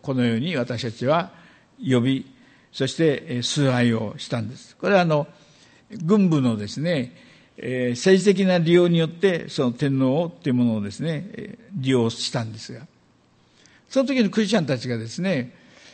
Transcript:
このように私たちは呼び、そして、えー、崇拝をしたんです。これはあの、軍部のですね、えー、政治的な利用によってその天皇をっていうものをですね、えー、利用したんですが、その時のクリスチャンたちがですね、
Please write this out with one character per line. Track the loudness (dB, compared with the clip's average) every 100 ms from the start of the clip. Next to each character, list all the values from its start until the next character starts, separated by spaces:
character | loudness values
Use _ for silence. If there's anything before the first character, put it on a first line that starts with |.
こ | -4
の | 0
よ | 2 0
う |
に | -2 -4
私 | -4 -4
た | -6
ち | -4 0
は | 0 0 -10 -20 _ _ -8
呼 | 0 2
び、 | 2 0 -4 -20 _ _ _
そ | -6 -4
し | 0
て、 | 2 2 -2
え | -6
ー、 |
崇 | -4 0 2
拝 | 2 2
を | 0 -4 -10
し | -8
た | -6
ん | -6
で | -12
す。 | -20 _
こ | 2
れ | 4
は |
あ | 4
の、 | 0 -2 -10 _ _ _ _ _ -6
軍 | 2 4 4
部 | 4
の | 2 -2
で | -6
す | -6
ね、 | -4 -2 -4 -10 -20 -20 _ -14
え | -8 -4 -2
ー、 |
政 | 0 4 4 6
治 | 4
的 | 4
な | 2
利 | 4
用 | 4 6
に | 4
よ | 0
っ |
て | 0 0 0 -4
そ | -2
の | -2
天 | 0 -2 0
皇 | 2 0
を | -2
っ |
て | -4 -2
い |
う | 2
も | 2
の | 0
を |
で | -4
す | -6
ね、 | -6 -6 -8
え | -14 -16 -16
ー、 | -14 -6
利 | 0
用 | 2 2
し | -2 -6
た | -6
ん | -6
で | -10
す | -16
が、 | -18 -20 _ _ _ _ _ _ _ _ _ _
そ | -2
の | 0
時 | 2
の | 2
ク | 2
リ | 0
ス |
チ | 2
ャ |
ン | 0
た | -2
ち | -4
が | -6
で | -6
す | -6
ね、 | -2 -2 -4 -12 _ -20 -20